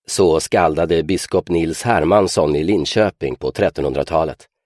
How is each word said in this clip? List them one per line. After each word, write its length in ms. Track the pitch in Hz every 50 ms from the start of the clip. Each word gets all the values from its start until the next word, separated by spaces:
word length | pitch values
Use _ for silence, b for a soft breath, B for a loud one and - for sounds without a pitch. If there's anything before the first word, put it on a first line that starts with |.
| _ -
Så 320 | - - 95 85 78 82
skaldade 640 | - - - 101 87 80 76 78 85 82 85 82 78
biskop 460 | 76 95 82 - - - 92 - -
Nils 340 | 87 85 82 80 80 - -
Hermansson 720 | 120 117 87 76 82 98 104 95 87 - - 80 76 73
i 80 | 73 78
Linköping 720 | 90 104 90 73 - - 110 107 98 - - - 67 62
på 160 | - - 65
trettonhundratalet. 960 | - - 101 85 - - 69 71 65 69 71 - 85 80 82 76 - - - _ _ _ _